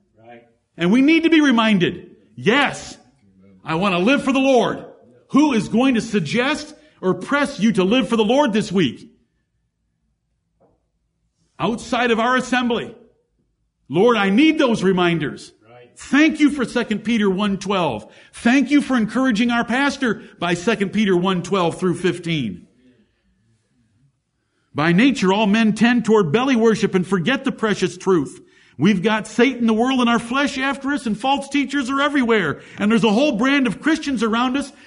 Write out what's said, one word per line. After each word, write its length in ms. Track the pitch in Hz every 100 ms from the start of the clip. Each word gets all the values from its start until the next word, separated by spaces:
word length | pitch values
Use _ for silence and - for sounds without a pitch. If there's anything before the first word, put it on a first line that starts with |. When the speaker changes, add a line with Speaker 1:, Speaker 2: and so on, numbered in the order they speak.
| _ _
Speaker 1:
Right. 260 | 117 120 - _ _ -
Speaker 2:
And 160 | 170
we 100 | 247
need 220 | 277 330
to 60 | 320
be 100 | 320
reminded. 760 | 294 233 220 196 151 92 - - _
Yes, 600 | - 139 269 254 - - - _ _ _ _ - _
I 120 | 143
wanna 240 | 160 202 175
live 260 | 196 277
for 80 | 262
the 60 | 269
Lord. 460 | 269 254 175 - - - - _ _
Who 220 | 254 302
is 160 | 226 -
going 260 | 214 269
to 60 | 226
suggest 760 | - 202 143 202 254 311 - - _ _
or 120 | 185
press 460 | 180 - 285 277 -
you 120 | 220
to 120 | 190
live 240 | 185 254 -
for 80 | 233
the 80 |
Lord 280 | 214 262 294
this 200 | 208 -
week? 380 | 190 139 - - _ _ _ _ _ _ _ _ _ _ _ _ _ _ _ _ _ _ _ _ _ _ _ _ -
Outside 520 | 170 226 - 240 247
of 80 | 226
our 180 | 233 254
assembly. 580 | 254 247 247 226 127 - - _ _ _ _ _ _ _ -
Lord, 280 | 147 233 226
I 140 | 196
need 280 | 202 311 311
those 240 | 269 220
reminders. 720 | 185 185 175 170 139 104 - _ _
Speaker 1:
Right. 220 | - - -
Speaker 2:
Thank 420 | - 269 311 311
you 80 | 294
for 160 | 294
Second 360 | 226 247 226 208
Peter 280 | - 233 202
one 300 | 185 208 190
twelve. 520 | 185 196 160 107 - - -
Thank 380 | - 233 269 269
you 100 | 285
for 160 | 285 254
encouraging 540 | 214 240 262 208 240
our 140 | 233 233
pastor 560 | 247 277 269 254 - - -
by 160 | 175
Second 400 | 175 233 220 190
Peter 200 | 190 208
one 280 | 175 190 185
twelve 360 | 170 196 170 165
through 180 | 185 156
fifteen. 680 | 185 - 170 160 113 87 - _ _ _ _ _ _ 117 113 113 _ 123 113 98 _ _ _ _ _ _ _
By 180 | 139 160
nature, 420 | 175 277 - 185
all 120 | 196 214
men 280 | 220 220
tend 320 | 214 233 247 202
toward 260 | 220 170
belly 240 | 214 269 240
worship 380 | 226 214 202
and 120 | 190 175
forget 380 | 190 156 269
the 80 | 277
precious 460 | 269 220 196 180 -
truth. 420 | 196 180 139 - - _ _ -
We've 240 | 170 196
got 240 | 208 214 214
Satan, 400 | - 262 247 226
the 80 |
world, 260 | 220 254 262
and 80 | 233
our 100 | 233
flesh 380 | - 269 277 262
after 360 | 269 277 262
us, 120 | 285
and 140 | 233 202
false 320 | 262 277 269
teachers 400 | 285 277 285 247
are 100 | 269
everywhere. 600 | 294 285 233 226 160 - - -
And 120 | 208
there's 140 | 226
a 80 | 214
whole 240 | 208 302 208
brand 300 | 254 285 247
of 160 | -
Christians 400 | 302 320 294 254
around 340 | 226 226 254 269
us 160 | 277 -